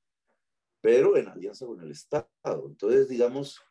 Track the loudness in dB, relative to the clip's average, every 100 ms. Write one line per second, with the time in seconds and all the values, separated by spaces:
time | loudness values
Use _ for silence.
0 | _ _ _ _ _ _ _ _ 4 4
1 | 6 2 0 -10 -14 -12 -16 -14 -16 -18
2 | -8 -8 -8 _ -8 -8 -10 -6 0 2
3 | 2 0 0 -2 -10 -14 _